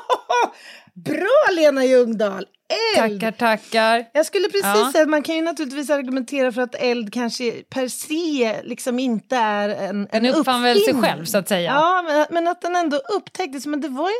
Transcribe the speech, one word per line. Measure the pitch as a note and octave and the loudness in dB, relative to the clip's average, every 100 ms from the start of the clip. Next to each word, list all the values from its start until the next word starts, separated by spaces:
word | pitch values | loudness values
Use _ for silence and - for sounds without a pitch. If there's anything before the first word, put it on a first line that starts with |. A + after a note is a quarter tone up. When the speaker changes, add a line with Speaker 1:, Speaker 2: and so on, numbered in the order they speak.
| - B4+ - A#4+ | 0 -4 0 0
Speaker 1:
<laughs> | - - - - - | 0 -4 -20 -20 -20
Bra, | - F3 D4+ F#4 C#5+ A#4+ F4 | -12 -6 -2 2 4 4 4
Lena | D4+ C4+ C4 | 4 4 4
Ljungdahl! | B3+ A#3+ A3 G#3 G3 F#3+ _ - G4+ A4+ F#4 | 4 4 0 -2 -4 -10 _ -8 -2 0 2
Eld! | A3+ G3+ | 2 0
Speaker 2:
Tackar, | A3+ | -6
tackar. | A3 A#3 G#3+ - A3+ A3 A#3 A#3 | 0 0 0 0 0 2 2 0
Speaker 1:
Jag | C#4+ D#4+ | 0 0
skulle | G4 G4 | 0 0
precis | G4+ C4+ | 0 2
Speaker 2:
Ja. | G#3 E4+ | 2 2
Speaker 1:
säga | D#4+ | 2
att | D4+ | 2
man | D4+ | 2
kan | C#4+ D#4+ | 0 -2
ju | |
naturligtvis | E4 E4 C#4+ C#4 C#4 | -2 -4 -6 -6 -2
argumentera | C#4+ C4 C4 A#3 C#4+ B3+ | -2 -2 -6 -4 -2 0
för | A#3 | 0
att | B3 - | -4 -2
eld | B3 A#3+ G#3 | -2 -2 -4
kanske | A#3+ A#3 - B3 | -4 -4 -4 -4
per | C3 - C4 B3+ | -6 -8 -6 -6
se | - - D#4 F4 C#4 A3+ G3 | -6 -6 -4 -2 0 0 -2
liksom | - A#3+ - B3 | -8 -8 -4 -2
inte | C4 A3 - B3+ | 0 -2 -2 0
är | A3 G#3 G#3 | 0 0 -2
en, | F#3+ F#3 G3+ G3+ | -2 -4 -4 -2
Speaker 2:
Den | A3 A#3+ | 0 2
Speaker 1:
en | D4+ | 2
Speaker 2:
uppfann | C4 B3 | 2 2
väl | B3 A#3+ | 4 4
sig | |
Speaker 1:
uppfinning. | G4+ C4 | 4 2
Speaker 2:
själv, | A3 D3 E3 | 2 0 -2
så | G3+ | -2
att | - | 0
säga. | F#3 E3+ | 0 0
Speaker 1:
Ja, | C4+ E4 F#4 E4+ | 2 2 2 2
men, | D4 D4+ | 0 0
men | E4+ E4+ | 0 -2
att | F4 | -2
den | E4+ F4+ | -2 0
ändå | E4 C#4+ | 0 -2
upptäcktes. | - G4+ - - F4+ C4 D4 | -2 -4 -4 -6 -6 -6 -6
Men | D4 | -4
det | D4 | -4
var | B3+ | -4
ju | F4 | -2